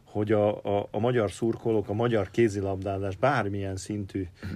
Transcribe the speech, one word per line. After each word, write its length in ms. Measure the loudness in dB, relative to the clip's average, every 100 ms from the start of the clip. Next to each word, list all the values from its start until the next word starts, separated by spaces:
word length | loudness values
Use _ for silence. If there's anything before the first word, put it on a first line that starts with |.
hogy 280 | -8 -2 2
a, 460 | 4 4 2 0 0
a, 100 | 0
a 80 | 0
magyar 340 | 2 2 0
szurkolók, 560 | 0 -2 0 0 0 0
a 40 |
magyar 380 | 0 2 0 0
kézilabdázás 840 | 2 2 2 -2 -4 -4 -4 -4 0
bármilyen 600 | 2 2 0 -2 -4 -6
szintű 520 | -6 -6 -4 -6 -6 -8 -12